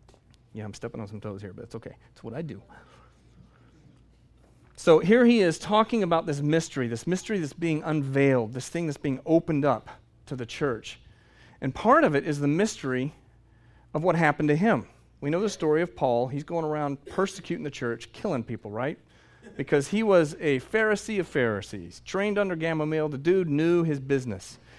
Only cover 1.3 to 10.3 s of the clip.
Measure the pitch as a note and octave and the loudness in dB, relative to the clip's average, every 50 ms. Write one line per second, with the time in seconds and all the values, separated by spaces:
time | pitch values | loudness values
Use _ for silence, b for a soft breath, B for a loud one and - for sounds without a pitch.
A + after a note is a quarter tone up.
1.3 | G2 G2 G#2 F#2 F#2+ - - - - A2+ - - - b b b b - - A2+ | -10 -10 -12 -14 -14 -16 -16 -14 -14 -14 -14 -16 -18 b b b b -16 -14 -12
2.3 | A2+ D3+ E3+ C#3+ G2 G2+ - - B B B B B B B B B B B B | -10 -10 -10 -10 -12 -16 -18 -20 B B B B B B B B B B B B
3.3 | B B - _ _ _ _ _ _ _ _ - _ _ _ _ _ _ _ _ | B B -20 _ _ _ _ _ _ _ _ -20 _ _ _ _ _ _ _ _
4.3 | _ _ _ _ _ _ _ _ _ - - F3 D#3+ E3 E3+ F3 A3+ B3+ A#3+ A#3 | _ _ _ _ _ _ _ _ _ 0 6 6 6 6 8 6 6 8 8 6
5.3 | A#3+ A3+ F#3 E3 D#3 - - - G#3+ G#3+ A3 - A#3+ A3 F#3+ E3+ E3+ E3 E3 E3 | 6 6 4 4 2 0 -2 0 2 2 2 2 0 0 0 2 0 0 0 -2
6.3 | C#3+ C#3+ D3 D3 D#3+ E3 D#3+ - - C#3 B2 A2+ A#2 A2+ - E3+ F#3 F#3 - - | -4 -2 0 2 2 2 0 -2 -4 -4 -4 -4 -4 -4 -4 -2 -4 -4 -4 -4
7.3 | G#3+ F#3+ D#3 C3+ - - E3+ E3 D#3 D3+ D#3 D#3+ D#3 D3+ C#3 C3+ C3+ C#3 C#3 C#3 | -4 -4 -4 -6 -6 -4 -2 -2 -2 -2 -2 -2 -2 -2 -2 0 2 4 6 6
8.3 | C3 B2 A2+ G#2+ B2+ B2 - - - E3+ E3+ D#3 C#3 - - C#3+ C3 - - - | 4 2 0 -2 -6 -10 -10 -6 -6 -4 -4 -4 -6 -4 -4 -4 -4 -4 0 2
9.3 | D#3+ E3 - - D#3 C#3 D3 C#3 A#2+ A2 - - - - _ _ _ _ - - | 2 4 4 2 -2 0 2 2 0 0 -4 -12 -20 -20 _ _ _ _ -14 -12